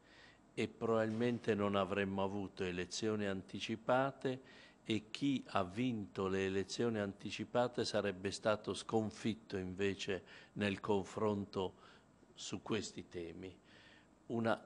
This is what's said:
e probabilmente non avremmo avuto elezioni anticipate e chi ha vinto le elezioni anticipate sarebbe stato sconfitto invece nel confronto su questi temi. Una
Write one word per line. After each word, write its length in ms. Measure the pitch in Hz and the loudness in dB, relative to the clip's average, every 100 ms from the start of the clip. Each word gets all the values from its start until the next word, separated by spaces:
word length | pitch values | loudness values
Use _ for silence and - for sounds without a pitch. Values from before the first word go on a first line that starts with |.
| - - - - - - | -20 -20 -20 -20 -12 -4
e 80 | 110 | -4
probabilmente 880 | - 113 113 110 110 120 117 - | -2 2 4 2 2 2 2 2
non 220 | 101 101 101 | 4 4 4
avremmo 460 | 95 101 98 98 | 4 2 2 2
avuto 400 | 98 101 92 - | 0 0 -4 -4
elezioni 600 | 92 90 87 - 110 107 101 | -2 -2 -4 -2 0 0 0
anticipate 1160 | 95 92 101 - 110 - 127 135 - 139 127 - - - - | -2 -6 -8 -4 -2 2 4 2 -2 -4 -4 -8 -20 -20 -16
e 260 | - 107 - | -2 -2 0
chi 340 | - 139 127 - | -2 0 0 0
ha 160 | 101 | 0
vinto 640 | 92 104 127 113 95 - 95 | 0 0 0 -2 -4 0 2
le 180 | 95 95 | 2 2
elezioni 520 | 95 95 - 117 110 | 0 -2 0 0 2
anticipate 840 | 101 98 104 - 107 123 123 - | -2 -4 -8 -6 0 2 2 0
sarebbe 460 | 113 107 101 92 98 | 0 2 0 -2 -4
stato 440 | 90 110 107 - | 0 2 2 0
sconfitto 840 | 92 - 113 107 - 117 101 - 98 | -4 0 0 0 -2 -2 -2 -6 -6
invece 680 | 92 92 101 92 - 92 - - - | -4 0 0 0 -2 -4 -4 -18 -14
nel 260 | - 104 95 | -2 0 0
confronto 920 | - 101 90 - 107 104 95 101 92 - - - - _ - | 2 0 0 -2 0 0 -2 -2 -4 -4 -20 -20 -20 _ -20
su 280 | - - 98 | -14 -8 -8
questi 440 | - 110 - - 90 | -2 -2 -2 -10 -10
temi. 480 | 90 82 87 92 92 - - - - - - - | -10 -8 -10 -12 -14 -20 -20 -20 -20 -20 -20 -4
Una 340 | 117 113 107 | 0 2 2